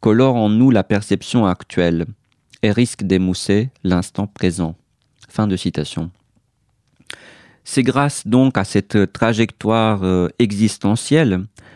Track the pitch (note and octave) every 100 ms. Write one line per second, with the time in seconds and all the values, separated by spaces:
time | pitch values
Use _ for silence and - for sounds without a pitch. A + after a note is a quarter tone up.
0 | A2 A2 C3+ B2 G#2+ G#2+ C3 A2+ F#2 G#2
1 | G2+ G2 - B2 G#2 F2+ - - F2 E2
2 | E2+ G#2+ _ _ _ _ G#2+ G#2 B2 -
3 | G2 F#2 F#2 F2+ - G2+ B2 _ F#2 F2+
4 | - - G2+ - F#2 F2 E2 E2 _ _
5 | _ _ - - G#2+ F#2 F2 - D2+ -
6 | E2 - _ _ _ _ _ _ _ _
7 | _ - - - - _ - - B2 C3
8 | C#3+ - - A#2+ C3 B2+ F#2+ G#2 - G#2
9 | G2 - A2+ A2 A2+ - G#2+ A2+ A2 G#2
10 | F#2 F#2 F2 - A#2+ G2+ G#2+ - G2 A#2
11 | - D3+ D3 F#2 G2+ _ -